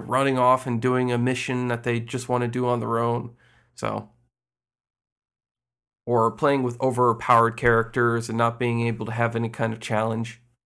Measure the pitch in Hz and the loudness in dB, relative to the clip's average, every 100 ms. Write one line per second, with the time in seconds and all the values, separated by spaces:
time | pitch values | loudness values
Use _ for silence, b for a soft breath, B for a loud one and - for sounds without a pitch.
0 | - 127 139 131 123 127 127 117 127 127 | -2 0 2 4 4 4 2 -2 0 0
1 | 127 120 120 123 - 127 123 120 120 117 | 0 2 0 0 -2 -4 -2 -4 -2 -2
2 | 120 127 123 123 120 123 123 120 113 113 | -4 -6 -2 -2 0 -2 0 -2 -2 0
3 | 117 120 120 b b b b - 113 107 | 0 -2 -6 b b b b -8 -6 -6
4 | - _ _ _ _ _ _ _ _ _ | -8 _ _ _ _ _ _ _ _ _
5 | _ _ _ _ _ _ _ _ _ _ | _ _ _ _ _ _ _ _ _ _
6 | - 120 113 110 147 139 123 120 131 120 | -2 2 2 2 2 2 0 -2 -2 2
7 | 123 117 - 120 117 117 120 113 113 - | 2 2 4 4 4 2 2 2 2 0
8 | 120 117 117 113 117 117 120 117 117 113 | 0 0 -2 0 0 0 -2 0 -2 -4
9 | 113 113 117 117 117 - 113 110 - 110 | -6 -2 -2 -2 -4 -4 -4 -4 -4 -2
10 | 110 113 117 - _ _ | -2 -2 -6 -10 _ _